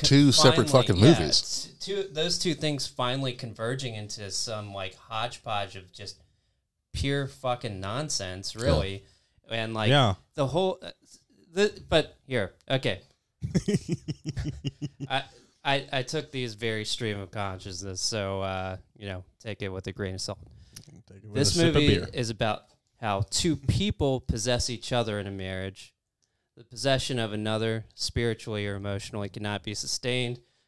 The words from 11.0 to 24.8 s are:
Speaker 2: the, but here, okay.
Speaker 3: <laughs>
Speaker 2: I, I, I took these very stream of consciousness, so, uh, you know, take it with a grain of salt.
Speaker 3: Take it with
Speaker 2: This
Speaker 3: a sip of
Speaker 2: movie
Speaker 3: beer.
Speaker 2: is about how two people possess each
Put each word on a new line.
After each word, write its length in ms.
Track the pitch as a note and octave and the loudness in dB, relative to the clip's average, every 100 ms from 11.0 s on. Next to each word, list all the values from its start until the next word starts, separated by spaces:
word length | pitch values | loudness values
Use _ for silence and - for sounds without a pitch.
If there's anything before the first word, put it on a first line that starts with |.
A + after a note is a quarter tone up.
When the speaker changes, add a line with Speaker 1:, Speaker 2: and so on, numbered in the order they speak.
| _ - _ _ _ | _ -20 _ _ _
Speaker 2:
the, 300 | E3 G#3 - - | 2 2 0 2
but 280 | E3 D3+ - - | 2 2 -4 -4
here, 260 | B2+ F#2+ - - | -2 -2 -6 -2
okay. 300 | C3 C3 F2+ - _ _ _ | -2 0 -4 -8 _ _ _
Speaker 3:
<laughs> 240 | - - - G3+ - - - - D#3 - D#3 - C#3+ - D3 - C#3 | -4 -2 0 0 -2 -6 -6 -10 -8 -6 -6 -6 -8 -8 -10 -10 -6
Speaker 2:
I, 140 | C3+ - - _ _ | -6 -6 -14 _ _
I, 220 | - C#3 C3+ | -2 0 0
I 100 | C3+ | -4
took 300 | B2+ D#3 C3+ | -2 -4 -6
these 220 | C3 B2 | -6 -6
very 300 | G#2 A2+ A2 | -4 -4 -2
stream 340 | G#2+ - A2+ G2+ | -4 -4 -2 -4
of 100 | F#2+ | -6
consciousness, 680 | A2 G2+ F#2 G2+ F2+ G2 F#2 | -6 -6 -6 -10 -10 -8 -4
so, 400 | - A2+ G2 G2 | -4 -2 -2 -2
uh, 340 | F#2+ F#2+ F#2 F#2 - - | -4 -4 -6 -8 -14 -14
you 120 | G2+ | -10
know, 160 | F#2 F#2 _ | -10 -12 _
take 220 | A2+ G2+ | -12 -8
it 60 | G2+ | -6
with 180 | F#2+ F#2+ | -6 -8
a 60 | |
grain 220 | F#2+ G2+ | -6 -6
of 60 | F#2+ | -6
salt. 180 | - G2+ - - - - - - - | -8 -10 -14 -20 -20 -20 -20 -20 -20
Speaker 3:
Take 100 | - | -20
it 60 | G#2+ | -6
with 80 | |
Speaker 2:
This 160 | G#2+ - | 2 2
Speaker 3:
a 40 | F3 | 6
sip 100 | E3 | 6
of 60 | |
Speaker 2:
movie 140 | D3 D3 F#2+ | 6 6 4
Speaker 3:
beer. 100 | - | 2
Speaker 2:
is 180 | - A#2 | -4 -4
about 320 | A2 A2+ G#2+ - _ _ _ | -2 -2 -2 -8 _ _ _
how 220 | A2+ G2 G#2 | -2 0 0
two 260 | - F3 D3 | 0 2 2
people 640 | C3+ - G3 - C#3+ C3 | 2 2 2 2 0 0
possess 500 | - A#2+ A2+ B2 - | -2 -2 0 0 0
each 220 | A2+ | -6